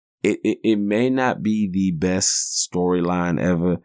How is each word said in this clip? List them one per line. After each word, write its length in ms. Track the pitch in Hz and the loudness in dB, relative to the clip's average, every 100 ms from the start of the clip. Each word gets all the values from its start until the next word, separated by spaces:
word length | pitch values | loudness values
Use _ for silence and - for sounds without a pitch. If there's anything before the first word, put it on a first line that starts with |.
| _ _ | _ _
it, 180 | 101 - | -2 0
it, 160 | 104 - | 0 0
it 120 | 110 107 | 2 2
may 320 | 101 104 127 | 2 0 0
not 320 | 131 127 - | 0 0 -2
be 260 | 107 107 101 | -2 0 0
the 220 | 92 95 | 0 0
best 760 | 82 92 92 - - - - - | 0 0 0 0 -2 -4 -4 -4
storyline 680 | 90 90 90 85 90 87 82 | -2 0 2 0 0 0 0
ever, 380 | 85 85 90 87 | 0 0 0 -2